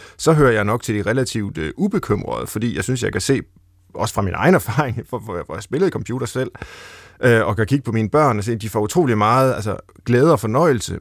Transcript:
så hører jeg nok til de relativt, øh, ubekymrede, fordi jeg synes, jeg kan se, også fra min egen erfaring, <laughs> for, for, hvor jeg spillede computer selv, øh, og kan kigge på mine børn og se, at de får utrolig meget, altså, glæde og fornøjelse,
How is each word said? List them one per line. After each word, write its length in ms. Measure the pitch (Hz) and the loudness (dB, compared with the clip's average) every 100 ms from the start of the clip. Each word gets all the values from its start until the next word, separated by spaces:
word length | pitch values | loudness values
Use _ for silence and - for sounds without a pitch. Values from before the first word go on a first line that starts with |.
| - - | -20 -2
så 140 | - | 2
hører 200 | 156 139 | 4 4
jeg 120 | 110 | 4
nok 180 | 101 117 | 0 -2
til 120 | - | -2
de 160 | 104 98 | -2 0
relativt, 480 | 123 127 117 101 - | 0 -2 -4 -6 -6
øh, 140 | 78 - | -8 -2
ubekymrede, 680 | 196 202 - 104 - 58 - | -2 -2 -2 -2 -2 -6 -6
fordi 300 | 110 117 92 | -4 -4 -4
jeg 80 | |
synes, 180 | - 127 | -4 -2
jeg 100 | 104 | -2
kan 80 | 98 | -4
se, 200 | - 131 - _ _ _ _ | 0 -2 -2 _ _ _ _
også 200 | - 107 | -6 -4
fra 80 | - | -2
min 120 | 98 | -4
egen 200 | - 135 | 0 2
erfaring, 420 | 180 - 110 143 120 | 2 2 -2 -2 -6
<laughs> 80 | - | -8
for, 120 | 120 110 | -10 -8
for, 160 | 87 - | -8 -8
hvor 80 | |
jeg 80 | 80 | -12
spillede 280 | - 143 185 | -8 -2 -2
computer 360 | - - 123 123 | -2 -6 -6 -6
selv, 240 | 131 131 - - - - - - _ | -6 -6 -8 -16 -16 -20 -20 -20 _
øh, 240 | 123 113 95 | 4 6 4
og 100 | 107 | 0
kan 100 | 104 | 0
kigge 160 | 143 | 0
på 80 | 127 | 0
mine 160 | 110 110 | -2 2
børn 280 | 147 147 107 | 2 2 2
og 60 | |
se, 80 | 101 | -2
at 100 | 117 | -4
de 60 | 107 | -4
får 120 | 107 | -2
utrolig 380 | 104 175 147 107 | 0 2 2 4
meget, 360 | 104 127 131 | 4 4 2
altså, 220 | 113 104 95 - - - | 0 -4 -6 -10 -12 0
glæde 260 | 123 156 | 4 4
og 80 | 147 | 4
fornøjelse, 580 | 113 120 170 123 - 87 | 2 2 2 2 -2 -10